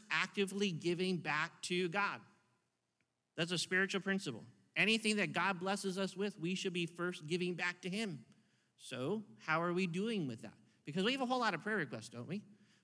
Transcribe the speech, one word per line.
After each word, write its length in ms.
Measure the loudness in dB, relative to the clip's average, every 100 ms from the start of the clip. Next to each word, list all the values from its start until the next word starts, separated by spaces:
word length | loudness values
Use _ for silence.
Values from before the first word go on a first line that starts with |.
| -2
actively 600 | 0 0 0 0 2 0
giving 460 | 2 0 2 2 0
back 420 | 0 0 0 -4
to 260 | 0 2 2
God? 320 | 2 0 -2 -12 _ _ _ _ _ _ _ _ _ _ -4
That's 160 | 0
a 60 | 0
spiritual 420 | 2 2 2 0
principle. 460 | 0 0 -2 -6 -12 -20 _ 2
Anything 400 | 4 4 4 2
that 180 | 2
God 260 | 2 0 0
blesses 380 | 0 0 0 0
us 180 | -2 0
with, 240 | -4 -2
we 140 | -2
should 180 | -2 -2
be 140 | -2 -2
first 400 | -2 -4 -4 -4
giving 260 | 0 0
back 300 | 0 -2 -4
to 80 | -6
him. 340 | -4 -4 -6 -12 -20 _ _ _ _
So 400 | -10 -4 -2 -2 -6 -10
how 160 | 0 2
are 140 | 2
we 120 | 2 2
doing 400 | 0 0 0 -2
with 140 | -4
that? 140 | -12 -18 -20 _ -6
Because 180 | 0
we 80 | 2
have 80 | 2
a 60 | 2
whole 140 | 2
lot 120 | 2
of 100 | 0
prayer 140 | -2 -2
requests, 320 | -2 -6 -8
don't 180 | -10 -8
we? 140 | -8 -10 -20 -20 _